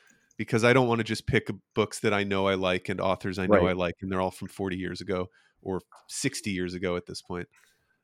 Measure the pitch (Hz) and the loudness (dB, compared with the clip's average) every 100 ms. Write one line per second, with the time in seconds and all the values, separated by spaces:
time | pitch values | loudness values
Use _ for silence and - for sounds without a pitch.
0 | _ _ _ _ 107 113 120 127 123 117 | _ _ _ _ 0 4 6 6 4 2
1 | 110 110 - 110 - 98 _ - 104 - | 0 -4 0 0 0 -10 _ -2 -2 0
2 | 110 101 101 98 98 95 92 92 - 95 | 0 2 2 2 2 2 2 0 -2 -2
3 | 92 90 101 92 92 101 90 90 87 87 | 0 0 -2 -2 4 4 4 2 -2 -4
4 | 95 95 92 - 95 - 98 92 90 92 | -4 -2 -2 -4 -14 -6 -6 -4 -6 -8
5 | 90 92 90 _ _ _ - 90 - - | -4 -4 -4 _ _ _ -6 -6 -6 -20
6 | _ - 135 - 107 92 90 90 95 87 | _ -4 -4 -4 -4 -4 -4 -4 -2 -2
7 | - 87 - 87 87 _ _ _ _ _ | -6 -14 -8 -10 -10 _ _ _ _ _